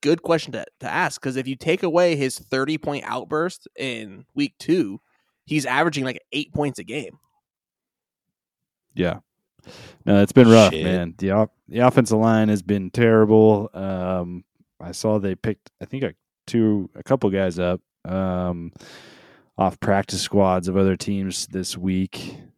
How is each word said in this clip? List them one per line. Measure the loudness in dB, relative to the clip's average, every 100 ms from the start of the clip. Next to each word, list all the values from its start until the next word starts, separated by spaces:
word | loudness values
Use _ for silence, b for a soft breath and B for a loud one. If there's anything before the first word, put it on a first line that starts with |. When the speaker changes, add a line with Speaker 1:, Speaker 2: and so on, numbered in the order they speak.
Speaker 1:
good | 0 0
question | 0 -2 -2
to, | -12 -14 _
to | -8
ask, | -4 -4 -6
'cause | -8 -6
if | -8
you | -8
take | -4 -2
away | 0 2 2 0
his | -4 -6
thirty | -6 -4 -4 -6
point | -6 -10 -8
outburst | -10 -6 -4 -4 -8 -20 -12
in | -10 -10 -12 -18 -16 -6
week | -6 _
two, | -2 0 0 -6 _ _ _ _ _
he's | -4 -2
averaging, | 0 -2 -2 -8
like, | -8 _
eight | -8 -8
points | -6 -6 -6
a |
game. | -12 -12 -12 -18 _ _ _ _ _ _ _ _ _ _ _ _ _ _ _ _ _
Speaker 2:
Yeah. | -4 -4 -4 _ _ _ _ B B B B 2
No, | 4
it's | 6
been | 8 10
rough, | 10 8
Speaker 3:
Shit. | 4
Speaker 2:
man. | -2 -2 -4 -6
The | -2
off-, | 0 0 _ _
the | 2
offensive | 4 4 2 2
line | 2 2 2
has | 0
been | 0 -2 -2
terrible. | 2 4 6 6 6 6 4 0
Um, | -8 -8 -6 -4 -4 -6 -12 -16 _ _ _
I | -16
saw | -6 -2 0
they | -2
picked, | -6 -6 -8 _ _
I | -12
think, | -8
a, | -8 -8 _ _ -4
two, | 2 2 2 -4
a | -12
couple | -2 0 0
guys | 0 -2 -2
up, | -2 -4 _ _ -8
um, | -4 -4 -4 -4 -6 -10 -16 B B B B B B B -2
off | -2 -2
practice | -2 -2 -2 -6
squads | -2 2 2 2 -2
of | 0
other | 0 0
teams | -4 -6 -6 -8 -8
this | -8 -8 -6
week | -4 -2 -4 -6 -16 -16 -20